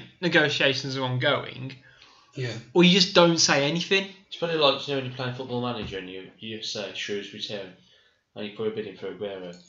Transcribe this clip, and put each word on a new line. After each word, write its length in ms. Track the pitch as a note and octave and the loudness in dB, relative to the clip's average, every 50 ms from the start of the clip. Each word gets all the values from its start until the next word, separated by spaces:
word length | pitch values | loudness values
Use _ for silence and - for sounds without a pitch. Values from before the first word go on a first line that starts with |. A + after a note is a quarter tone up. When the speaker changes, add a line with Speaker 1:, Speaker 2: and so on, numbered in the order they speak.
| - - - _ | -8 -16 -10 _
Speaker 1:
negotiations 760 | F#3 E3+ E3+ D#3+ D3+ C#3+ D3 - D3+ C#3 C3 C3 - C#3 C3 | 0 4 4 4 4 4 2 2 2 2 2 0 -4 -4 -4
are 60 | C3+ C3 | -2 -2
ongoing, 720 | B2+ B2+ B2 D3 D3 C3 - - - - B2+ B2+ C3 C3 - - - - _ - - _ _ _ _ _ | -2 -2 0 2 2 0 0 -2 -8 -10 -10 -12 -12 -12 -14 -20 -20 -20 _ -20 -20 _ _ _ _ _
Speaker 2:
Yeah. 220 | C3+ B2+ A#2 G#2+ - - - - | -6 -6 -6 -6 -8 -12 0 4
Speaker 1:
or 100 | F3+ F3 | 6 6
you 80 | F3+ | 8
just 220 | F#3 G3 F3+ - - | 8 6 4 6 6
don't 240 | F3+ F3 E3+ E3 D#3+ | 8 8 8 6 4
say 300 | - - D#3 C#3 C#3 D3 | 4 4 4 4 2 2
anything. 440 | E3 E3+ - - F#3+ G3 G3 - - - - _ | 0 -2 0 0 0 0 0 -2 -10 -18 -16 _
Speaker 3:
It's 80 | - | -8
probably 200 | - E3+ E3 E3 D#3 | -6 -4 -2 2 4
like, 280 | D3 C3+ C3 C3 - | 4 4 4 2 -2
you 80 | C#3+ C#3 | -4 -4
know, 60 | C3+ | -4
when 60 | B2+ | -4
you're 100 | B2 B2+ | -4 -6
playing 180 | - B2+ B2 B2 | -6 -6 -6 -6
Football 280 | C3+ C3 B2+ B2 A#2+ | -6 -8 -6 -4 -2
Manager 360 | B2 A#2+ A#2 A2 G2 - G2 F#2+ | -2 -2 -4 -4 -6 -6 -8 -8
and 120 | F#2 F#2 | -8 -10
you, 200 | F#2 F#2+ F#2 F2+ - _ | -12 -12 -14 -16 -16 _
you 240 | A2+ A2 A2 G#2+ | -12 -10 -10 -8
say 300 | - - - G#2+ G2 F#2+ F#2+ | -8 -8 -8 -6 -8 -8 -8
Shrewsbury 480 | - - - G#2 G2+ G2+ G2 G#2 G#2+ | -8 -6 -6 -6 -6 -6 -10 -10 -10
Town, 300 | - - G#2+ G2 F#2+ F2+ F2 - _ _ _ _ _ _ _ _ _ _ _ | -10 -8 -8 -10 -10 -12 -16 -20 _ _ _ _ _ _ _ _ _ _ _
and 120 | G#2+ G#2+ | -10 -10
you 100 | G#2 - | -10 -6
put 120 | - A2 G#2+ | -4 -4 -4
a 20 | |
bid 160 | G#2+ G#2+ - | -2 -4 -6
in 100 | G2 F#2 - | -8 -10 -10
for 120 | A2 F#2+ F#2 | -10 -10 -8
Aguero, 420 | F2 G#2 G2+ G2 F#2 F2+ F2 F2 - - | -8 -8 -8 -8 -8 -10 -12 -14 -16 -18